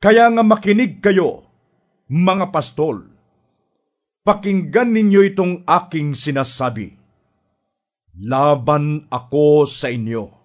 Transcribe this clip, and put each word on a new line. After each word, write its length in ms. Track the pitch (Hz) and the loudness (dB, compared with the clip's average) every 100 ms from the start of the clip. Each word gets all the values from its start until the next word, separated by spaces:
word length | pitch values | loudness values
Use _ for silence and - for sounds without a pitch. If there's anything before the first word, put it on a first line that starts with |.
Kaya 240 | 202 220 233 | 4 6 4
nga 160 | 226 | 4
makinig 560 | 220 214 202 208 247 143 | 2 2 2 0 0 -2
kayo, 480 | 208 196 160 - _ _ _ _ _ _ _ | 0 2 0 -4 _ _ _ _ _ _ _
mga 400 | 147 180 190 185 | 0 0 0 -2
pastol. 560 | 165 - - 156 107 - _ _ _ _ _ _ _ _ _ _ _ - | -4 -6 -4 -4 -4 -10 _ _ _ _ _ _ _ _ _ _ _ -2
Pakinggan 640 | 202 202 190 160 214 247 | -2 -2 -4 -2 -2 0
ninyo 320 | 220 214 196 196 | 0 2 4 2
itong 320 | 196 180 180 | 2 -4 -4
aking 480 | - 170 180 160 147 | -2 -2 -2 -6 -6
sinasabi. 800 | 135 - 139 131 - 127 110 98 _ _ _ _ _ _ _ _ _ _ _ _ 85 | -6 -6 -4 -6 -6 -6 -6 -14 _ _ _ _ _ _ _ _ _ _ _ _ -16
Laban 880 | 104 131 147 143 117 147 147 151 151 | -6 0 2 0 0 -2 0 -4 -6
ako 560 | 123 120 143 147 151 | -10 -6 0 4 4
sa 240 | 139 - 135 | 2 -2 -6
inyo. 480 | 120 113 113 104 _ | -6 -6 -8 -10 _